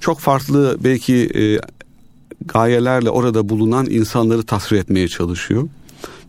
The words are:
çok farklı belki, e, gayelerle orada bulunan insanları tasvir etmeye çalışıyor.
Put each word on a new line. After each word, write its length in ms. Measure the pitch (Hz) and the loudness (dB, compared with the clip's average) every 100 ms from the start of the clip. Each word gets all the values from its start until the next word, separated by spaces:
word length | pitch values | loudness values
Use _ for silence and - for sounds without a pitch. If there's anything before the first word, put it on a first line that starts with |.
çok 200 | - 165 | -4 -2
farklı 580 | - 135 143 143 135 117 | 0 0 2 2 2 2
belki, 300 | 127 127 - 123 120 | 0 0 2 2 2
e, 260 | - 107 107 - - - - - - - - | 0 0 0 -4 -16 -20 -20 -20 -20 -20 -18
gayelerle 640 | - 113 117 120 123 127 117 | -4 0 2 2 2 2 2
orada 380 | 123 123 110 101 | 0 0 0 0
bulunan 380 | 110 110 123 131 | 0 0 0 0
insanları 560 | 113 107 120 113 113 | 0 0 0 2 0
tasvir 360 | 110 104 - 104 | 0 -4 0 0
etmeye 300 | 90 95 90 | 2 0 0
çalışıyor. 600 | - 87 87 - 107 156 - - - - - | -2 -4 -4 -2 -2 -2 -8 -20 -20 -18 -18